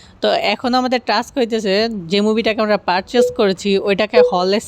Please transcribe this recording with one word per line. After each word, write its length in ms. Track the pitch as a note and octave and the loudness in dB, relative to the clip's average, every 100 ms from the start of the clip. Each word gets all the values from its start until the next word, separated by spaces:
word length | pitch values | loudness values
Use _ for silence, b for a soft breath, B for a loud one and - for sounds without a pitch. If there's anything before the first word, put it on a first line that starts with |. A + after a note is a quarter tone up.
| B - | B -6
তো 60 | G#3+ G3 - | -2 0 0
এখন 180 | G#3 B3+ B3+ | -2 -2 0
আমাদের 200 | B3+ B3+ A#3+ | 0 -2 -2
টাস্ক 220 | G#3+ A#3 - | -4 -2 -4
হইতেছে 340 | A#3 A3 G#3 G3 A3+ G#3+ E3 | -2 -2 0 0 -2 -4 -4
যে 80 | G3+ G#3 | 0 0
মুভিটাকে 340 | A3 A3+ A3 | 0 0 0
আমরা 140 | G#3+ G#3 - | 0 0 0
পারচেজ 380 | F3+ F#3+ B3 B3 B3 | -2 0 0 2 2
করেছি 320 | G#3 F#3 G3+ G3 G#3 | 0 0 -2 0 0
ওইটাকে 300 | G3 G#3+ A3+ E3 | 0 2 4 4
হলে 280 | F3+ F#3 G3+ | 2 0 -2